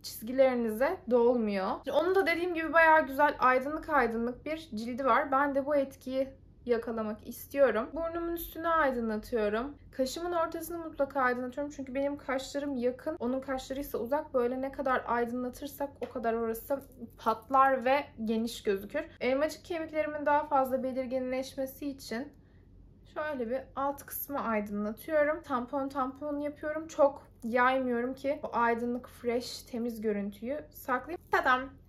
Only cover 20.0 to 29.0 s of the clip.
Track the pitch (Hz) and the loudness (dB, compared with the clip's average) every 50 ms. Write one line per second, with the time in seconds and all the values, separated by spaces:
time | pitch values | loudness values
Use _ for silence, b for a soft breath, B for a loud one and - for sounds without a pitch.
20 | 302 302 302 302 294 294 294 294 302 294 294 269 262 247 254 262 233 262 254 262 | -2 -2 -2 -2 2 4 4 4 2 4 2 2 4 4 0 0 0 -2 -2 -2
21 | 262 247 247 262 254 254 254 254 269 262 - 269 269 262 269 - 294 285 269 269 | -4 -2 -2 -2 -2 -2 -2 -4 -4 -6 -6 -6 -6 -6 -6 -8 -8 -8 -8 -8
22 | - - 226 226 262 - - b b b b b b b b - - - - - | -10 -8 -6 -6 -6 -8 -12 b b b b b b b b -20 -20 -20 -20 -20
23 | - - - - 302 302 302 254 240 220 247 262 262 - - 247 269 285 285 285 | -20 -12 -8 -6 -4 -4 -4 -4 -4 -4 -4 -4 -6 -8 -6 -2 -2 -2 -2 -4
24 | - - - - - - 285 269 196 220 226 214 208 208 202 208 208 208 226 - | -10 -12 -12 -12 -10 -6 -6 -4 -2 0 0 0 0 -2 -4 -4 -4 -4 -6 -6
25 | - - 320 302 294 294 311 339 330 - 277 240 247 247 - 277 269 269 269 285 | -6 0 2 4 4 4 2 -2 -4 -4 -2 -2 -2 -2 -4 -2 -2 -2 -2 -2
26 | 262 262 269 - 294 302 294 285 294 294 294 - - 302 302 311 320 311 - - | -2 -2 -4 -6 -6 -6 -4 -4 -4 -6 -6 -6 -6 -6 -4 -6 -6 -8 2 4
27 | 294 277 - - - - - - - 233 220 247 247 254 262 269 262 254 247 233 | 4 4 4 0 -18 -20 -20 -10 -8 -2 2 4 4 4 4 2 0 0 0 0
28 | 240 254 262 - - 269 294 302 - - - 220 233 233 233 220 240 240 240 247 | -2 -2 -4 -4 -2 -4 -4 -2 -6 -4 0 2 2 2 2 2 0 -2 -2 -4